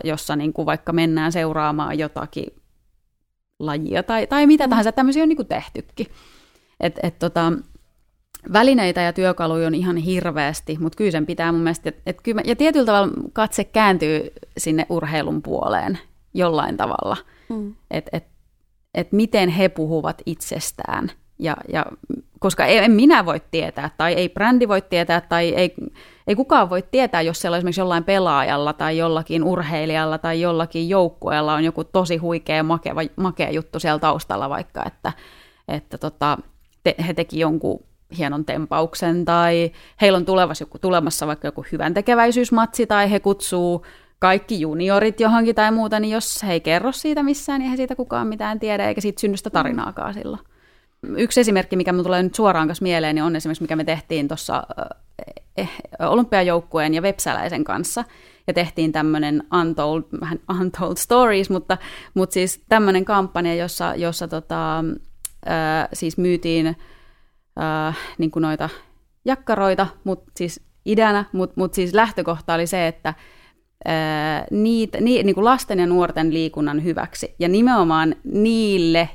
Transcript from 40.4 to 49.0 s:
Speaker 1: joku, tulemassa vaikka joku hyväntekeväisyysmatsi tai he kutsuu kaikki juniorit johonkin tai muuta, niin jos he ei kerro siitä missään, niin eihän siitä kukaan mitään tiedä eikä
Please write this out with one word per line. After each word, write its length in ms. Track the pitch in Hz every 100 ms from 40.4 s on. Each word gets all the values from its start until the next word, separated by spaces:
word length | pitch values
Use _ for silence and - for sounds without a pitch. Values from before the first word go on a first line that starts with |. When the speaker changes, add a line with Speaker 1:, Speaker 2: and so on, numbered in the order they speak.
| 180 151
Speaker 1:
joku, 160 | 151 -
tulemassa 480 | 185 175 165 - 151
vaikka 220 | 151 147
joku 160 | - -
hyväntekeväisyysmatsi 1120 | 156 156 180 208 240 233 240 240 226 226 - 220
tai 240 | 208 202
he 100 | 202
kutsuu 640 | 196 196 - 180 175 175 - - _ _
kaikki 420 | 185 196 196 202
juniorit 600 | 156 156 185 196 220 214
johonkin 340 | 220 233 226
tai 180 | 226 214
muuta, 280 | 220 220 214
niin 100 | 214
jos 300 | 220 - - 208
he 60 |
ei 80 | 170
kerro 320 | 160 170 233
siitä 300 | 262 311 302
missään, 360 | 277 285 - 277
niin 60 |
eihän 120 | 262 254
siitä 200 | 254 254
kukaan 300 | 247 240 233
mitään 320 | 214 214 220
tiedä 280 | 214 202 202
eikä 120 | 208